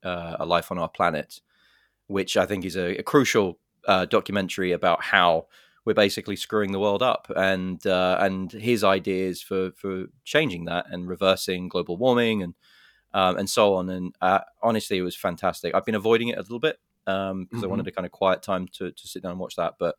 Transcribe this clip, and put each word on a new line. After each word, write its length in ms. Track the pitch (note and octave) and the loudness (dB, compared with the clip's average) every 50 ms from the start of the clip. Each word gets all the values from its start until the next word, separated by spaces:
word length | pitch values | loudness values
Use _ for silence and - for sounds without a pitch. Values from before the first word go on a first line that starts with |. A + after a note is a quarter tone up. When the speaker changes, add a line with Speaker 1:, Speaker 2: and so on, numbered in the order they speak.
| - | -8
Speaker 1:
uh, 340 | F#2 F2+ F2 E2+ E2+ E2 - | -8 -6 -6 -6 -8 -6 -6
A 60 | - | -2
Life 260 | E2+ F2 E2+ E2+ - | 2 2 2 0 0
on 60 | F#2+ F2 | -4 -4
Our 120 | E2 D#2 | -4 -4
Planet, 520 | - - F#2+ F2 D#2+ D2+ C#2+ - - - _ _ _ _ _ _ _ _ _ _ _ _ _ - | -2 0 0 0 0 0 -4 -8 -12 -20 _ _ _ _ _ _ _ _ _ _ _ _ _ -6
which 300 | G2 G2 F#2+ - - G#2 | -4 -4 -2 0 2 2
I 80 | F#2 | 2
think 200 | F#2 G#2 F#2+ F2 | 2 0 -4 -4
is 100 | F#2+ E2 F#2+ | -6 -4 -4
a, 200 | F2+ F2 G2 - | -2 -2 -4 -4
a 40 | - | -2
crucial, 560 | - - D3 B2+ - - A#2 G2+ F#2 E2+ _ _ _ _ _ - - | 2 4 4 4 4 4 2 2 0 -2 _ _ _ _ _ 0 2
uh, 180 | G2 F#2 F#2 | 2 2 4
documentary 680 | F2 - G#2 - - G2+ G2+ F#2+ F2+ - - F#2+ F#2 | 2 2 2 2 2 -2 -2 -2 -2 -2 -2 0 0
about 300 | F2 E2+ F2+ F2+ E2+ - - | 0 2 2 2 2 2 0
how 420 | - - G2 F2+ F2 E2 E2 - _ _ _ _ _ _ _ - | 2 4 6 6 6 4 2 0 _ _ _ _ _ _ _ -2
we're 80 | A2+ G2+ | 0 2
basically 420 | A2 G#2 G2+ - - F#2+ - G2+ | 4 4 2 2 -2 -6 -6 -6
screwing 360 | - - - - G#2+ G#2 F#2+ | -8 -6 -4 -2 -2 0 0
the 80 | G2 G2 | 0 0
world 240 | G#2 G#2 G2+ G#2 B2+ | 0 0 2 2 2
up, 280 | B2+ - - - - - | 0 0 0 -4 -6 -2
and, 500 | D#2+ F#2+ F#2+ F#2+ F#2 F#2 F#2 F#2 - - | 0 2 2 2 0 -2 -4 -6 -4 -2
uh, 320 | G2+ F#2 F#2 F#2 F#2 F#2 - | 0 2 2 2 2 2 2
and 320 | G2 G2 F#2+ F#2+ F#2+ F2 | 2 0 0 -2 -6 -8
his 320 | - G#2+ G#2 A#2+ B2 G#2+ G#2+ | -10 -6 -2 0 0 2 4
ideas 580 | G2 G2 F#2+ D#2+ G2+ F#2+ F#2 F#2+ F#2 F2 - | 2 2 2 0 -2 -2 -2 -2 -2 -4 -6
for, 300 | - - G2 F#2+ F#2+ F#2 | -8 -6 -4 -4 -4 -4
for 340 | - _ - G2 F#2+ F#2 F#2 - _ _ - | -6 _ -8 -8 -6 -6 -8 -10 _ _ -8
changing 420 | - - D3 D#3+ C3 F2+ E2+ E2+ | -2 0 0 0 0 -2 -6 -6
that 220 | E2+ E2+ F2 - - | -4 -4 -4 -4 -4
and 180 | - F2+ F2+ F2+ | -8 -10 -8 -8
reversing 600 | F2+ F2 G2 F#2+ F#2+ F#2 - - F#2 F2+ F2+ F2 | -4 0 4 4 4 2 0 -4 -4 -4 -4 -4
global 280 | - F2+ F2 - F2 F2+ | -4 -4 -4 -4 -4 0
warming 440 | B2 B2+ A#2+ A#2+ A#2+ A2+ A2 G#2 | 2 2 4 4 4 2 0 0
and, 140 | F#2 F2 - _ _ _ _ _ _ _ _ _ _ _ - | -2 -6 -8 _ _ _ _ _ _ _ _ _ _ _ 0
um, 240 | G2 F#2+ F#2 F2+ - | 2 2 2 2 0
and 120 | G2 G2+ | -2 -2
so 260 | - B2 A2 G2+ G2 | 2 4 4 4 4
on. 140 | F#2 F2+ F#2 | 2 0 -2
And, 260 | F#2 F#2 F2+ F2+ - - | -6 -6 -6 -8 -6 -2
uh, 180 | F2+ F#2 F#2+ G2 - - _ _ - | 2 2 2 2 0 -2 _ _ 0
honestly, 340 | A#2 A#2 G#2+ - - G#2 F#2 | 0 0 0 -2 -2 -2 -2
it 60 | F2+ | -2
was 120 | F2+ - | -2 -4
fantastic. 580 | - - F#2+ F2 - - F2+ E2+ - - F2 - | -4 -4 -4 -4 -2 -2 -2 -2 -2 -4 -2 0
I've 100 | F#2+ - | 0 0
been 80 | - A2 | 0 -2
avoiding 340 | G#2 F#2+ A2 A#2 A#2 A#2 A#2+ | 0 2 4 2 2 2 0
it 80 | A2+ F#2+ | -6 -6
a 40 | |
little 180 | F#2+ F#2+ A#2+ A#2+ | -8 -10 -8 -4
bit, 200 | A#2 D#3+ - _ _ _ _ _ - G2+ | -2 -2 -4 _ _ _ _ _ -6 -4
um, 380 | F#2+ F#2+ G2 F#2+ F#2+ F#2+ F#2 - | -2 -2 -2 -4 -6 -6 -8 -8
'cause 120 | - A#2 | -8 -6
I 20 | G#2 | -6
Speaker 2:
Mm-hmm. 40 | F#2 | -4
Speaker 1:
wanted 180 | F#2+ G2 F2+ F#2 | -4 -4 -4 -6
a 40 | |
kind 140 | - G2 F2+ F2 | -6 -8 -8 -8
of 40 | |
quiet 300 | - - G2 F#2+ F#2 - | -4 0 2 2 2 2
time 260 | - - F#2+ F#2 F#2 F2 - | 0 -4 -4 -4 -4 -6 -10
to, 180 | - F#2+ F2 | -10 -10 -10
to 160 | - - - - | -10 -12 -16 -16
sit 140 | - F#2 | -14 -12
down 100 | F2+ F#2 | -10 -10
and 80 | F2 F#2 | -8 -8
watch 160 | F#2 - - - | -10 -8 -6 -4
that, 180 | E2+ E2 - - | -4 -4 -4 -4
but 160 | F2 E2+ - | -4 -4 -4